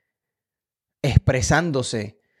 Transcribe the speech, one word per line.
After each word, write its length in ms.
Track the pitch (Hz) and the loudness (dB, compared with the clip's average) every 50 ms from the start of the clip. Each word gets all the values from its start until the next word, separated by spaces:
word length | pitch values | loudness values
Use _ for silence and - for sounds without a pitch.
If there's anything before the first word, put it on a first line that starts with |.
| _ _ _ _ _ _ _ _ _ _ _ _ _ _ _ _ _ _ _ _ | _ _ _ _ _ _ _ _ _ _ _ _ _ _ _ _ _ _ _ _
expresándose, 1200 | - 139 110 - - - 131 127 - - 151 156 175 170 139 131 120 - 127 110 104 110 - _ _ _ _ _ | 0 2 2 2 2 2 -2 0 0 0 0 0 0 0 -2 -4 -4 -4 -6 -8 -8 -10 -14 _ _ _ _ _